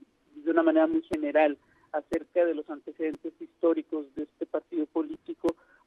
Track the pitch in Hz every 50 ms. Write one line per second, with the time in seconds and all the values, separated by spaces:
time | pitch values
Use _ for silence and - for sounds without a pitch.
0 | - _ _ _ _ _ _ 302 285 - 160 170 165 165 156 160 160 165 160 160
1 | - - 180 156 151 147 - 151 156 147 143 - _ _ _ _ _ _ - 151
2 | - _ 170 165 151 - - 180 175 170 156 147 151 - 151 143 - 151 147 -
3 | 160 156 147 - - 160 - - - - _ _ - 165 165 156 151 _ 165 156
4 | 143 135 _ 147 147 - _ - 160 - - 151 - _ - - - - - 165
5 | 160 151 - - _ - 330 - - 165 - - _ _ _ _ _